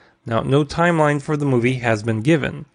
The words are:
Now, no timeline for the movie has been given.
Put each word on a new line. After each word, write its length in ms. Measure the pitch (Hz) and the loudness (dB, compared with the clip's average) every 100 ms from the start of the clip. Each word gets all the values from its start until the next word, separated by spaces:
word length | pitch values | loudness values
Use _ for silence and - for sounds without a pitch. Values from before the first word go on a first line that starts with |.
| _ _ 117 | _ _ -4
Now, 160 | 113 | -2
no 240 | 135 139 147 | 0 0 0
timeline 560 | 170 175 165 147 147 | 0 2 2 2 0
for 160 | 147 147 | -2 -2
the 80 | 143 | 0
movie 300 | 123 123 127 | 2 2 0
has 260 | 117 104 | 0 0
been 180 | 113 110 | -2 -2
given. 460 | 127 160 131 143 - | 2 2 0 -8 -16